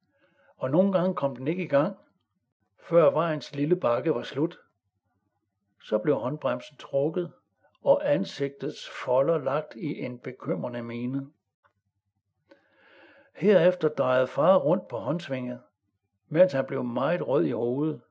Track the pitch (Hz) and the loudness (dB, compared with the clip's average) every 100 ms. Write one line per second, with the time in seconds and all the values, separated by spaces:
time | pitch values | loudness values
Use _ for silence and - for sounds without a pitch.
0 | _ _ _ _ _ - 131 151 196 190 | _ _ _ _ _ -8 -2 2 4 4
1 | 180 180 139 123 131 180 160 139 151 208 | 0 -2 -4 -4 -6 -4 0 2 0 -4
2 | _ _ _ _ _ _ _ _ - 165 | _ _ _ _ _ _ _ _ 0 4
3 | 151 135 170 151 - 143 147 175 123 120 | 4 4 0 -2 -6 -4 0 2 2 0
4 | 147 123 120 - 170 - _ _ _ _ | 0 -2 -4 -4 -4 -4 _ _ _ _
5 | _ _ _ _ _ _ _ _ - 214 | _ _ _ _ _ _ _ _ -2 -2
6 | 175 127 117 147 131 123 - - - 139 | 2 0 0 -4 -4 -4 -8 -18 -4 0
7 | 147 170 170 - _ _ _ _ - 135 | 0 -2 -6 -10 _ _ _ _ 2 2
8 | - 143 196 - 139 139 139 - - - | 4 0 -2 -4 -6 -6 -10 -10 -14 -10
9 | - 127 143 165 131 143 151 226 165 - | -2 2 2 0 0 -4 -6 -8 -8 -6
10 | 123 123 135 - 123 - 123 120 117 117 | -8 -10 -12 -10 -6 -4 -4 -8 -8 -6
11 | 123 135 139 _ _ _ _ _ _ _ | -4 -6 -8 _ _ _ _ _ _ _
12 | _ _ _ _ _ - _ _ _ - | _ _ _ _ _ -20 _ _ _ -20
13 | - - _ - 185 190 170 180 156 - | -20 -20 _ -2 4 6 6 2 -2 0
14 | 127 127 127 - 160 190 - 202 - 120 | 2 2 2 2 4 4 4 0 -2 -8
15 | 113 170 - 131 123 120 _ _ _ _ | -4 -6 -4 -6 -6 -10 _ _ _ _
16 | _ _ - 151 185 135 135 135 123 120 | _ _ -2 4 4 4 -2 -2 -4 -2
17 | 139 175 127 139 160 117 120 127 156 139 | 0 0 0 0 2 0 -2 0 -2 -4
18 | _ | _